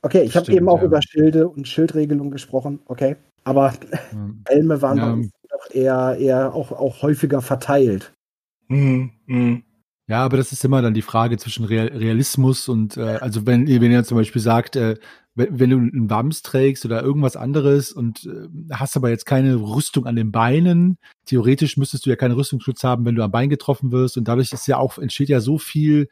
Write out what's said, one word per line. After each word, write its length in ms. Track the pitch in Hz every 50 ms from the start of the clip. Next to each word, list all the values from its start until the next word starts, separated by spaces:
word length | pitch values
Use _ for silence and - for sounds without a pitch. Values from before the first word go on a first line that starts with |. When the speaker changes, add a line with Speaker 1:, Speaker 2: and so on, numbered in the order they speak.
Speaker 1:
Okay, 200 | - - - 190
ich 140 | 151 - -
hab 80 | 180 170
Speaker 2:
Stimmt, 140 | - 196 185
Speaker 1:
eben 100 | 170 185
auch 120 | 175 160
Speaker 2:
ja. 40 | 185
Speaker 1:
über 160 | 165 156 147
Schilde 460 | 139 - - 156 156 156 156 160 160 175
und 180 | 151 143 135
Schildregelung 640 | 123 - - 160 165 - 156 151 147 147 143 143 143
gesprochen, 480 | 139 139 - _ - 131 127 147 143 143 _
okay. 320 | _ 123 120 139 135 147 - _ _ _ _
Aber 300 | _ 131 135 139 139 135 123 - - - - - - -
Speaker 2:
Mhm. 320 | 110 107 104 101 107 107 104
Speaker 1:
<laughs> 40 | -
Helme 340 | 135 147 156 160 151 139
waren 160 | 135 135 135 113
Speaker 2:
Ja. 80 | 113
Speaker 1:
bei 60 | 117 117
uns 160 | 117 117 101 _ _ _ _
doch 260 | 571 - - - -
eher, 420 | 131 127 131 131 131 127 131 127 -
eher 360 | 135 131 127 127 135 135 -
auch, 180 | 160 131 -
auch 280 | - - 127 135 120 -
häufiger 400 | - 151 151 - - 147 143 135
verteilt. 720 | 123 - 139 127 - - 143 143 135 117 98 95 - - _ _ _ _ _ _ _ _ _ _ _ _
Speaker 3:
Mhm, 440 | 131 139 139 135 131 127 127 123 _ _ _
mhm. 360 | - 127 123 123 120 120 120 _ _ _ _ _ _ _ _ _ -
Speaker 2:
Ja, 160 | 107 117 131
aber 120 | 131 131
das 160 | 131 131 -
ist 120 | 139 - -
immer 180 | 131 135 131
dann 120 | 120 117 107
die 80 | 110
Frage 340 | 107 - - 113 117 117 117 104
zwischen 260 | - 110 - - 113
Real-, 240 | 101 113 113 110 117
Realismus 800 | - 113 113 110 110 117 135 - - 139 131 131 131 - - -
und, 280 | 123 110 107 104 -
äh, 220 | - 117 113 110 113
also 260 | 127 127 104 113 104
wenn, 200 | 127 123 120 127
wenn 240 | 151 131 120 120 120
ihr 140 | 120 123 117
zum 140 | - 120 113
Beispiel 240 | 110 107 - 123
sagt, 340 | 107 117 113 120 117 - -
äh, 200 | 135 117 110 110 - - - - _ _ _ _
wenn, 240 | 113 120 208 165 123
wenn 120 | 131 123
du 60 | 131 131
einen 320 | 120 120 202 131 113 101
Wams 320 | 107 107 120 147 156 -
trägst 420 | - - - 135 135 139 135 - -
oder 180 | 117 113 113
irgendwas 340 | 123 135 143 151 143 - -
anderes 560 | - 120 131 143 156 139 143 139 143 127 -
und, 320 | - - 120 117 110 - -
äh, 240 | - - - - - - - 107 160
hast 240 | 139 117 139 135 -
aber 140 | - 127 120
jetzt 160 | 117 110 -
keine 300 | - 139 131 135 135 127
Rüstung 500 | 117 107 104 107 135 147 - - 139 123
an 100 | 123 120
den 140 | 117 110 107
Beinen, 680 | 98 113 113 120 131 156 170 180 175 170 175 185 185 _ _ - _ _ _
theoretisch 520 | - 131 123 107 120 139 - 165 147 -
müsstest 300 | 139 135 - - 127 -
du 40 | 135
ja 60 | 120
keinen 160 | - 131 127
Rüstungsschutz 520 | 120 123 139 - - 120 - - 123 - -
haben, 200 | 127 123 120 120
wenn 120 | 117 117
du 60 | 117
am 100 | 110 101
Bein 160 | 95 117 127 143
getroffen 420 | 147 139 - - 135 - - 127
wirst 260 | 120 127 127 123 -
und 120 | 127 113 113
dadurch 240 | 117 123 131 -
ist 160 | - 123 - -
ja 80 | 131 127
auch, 200 | 131 131 - -
entsteht 300 | 165 127 - - 143 135
ja 120 | 143 127
so 180 | 104 131 151 151
viel 500 | - - - 156 151 151 151 151 143 -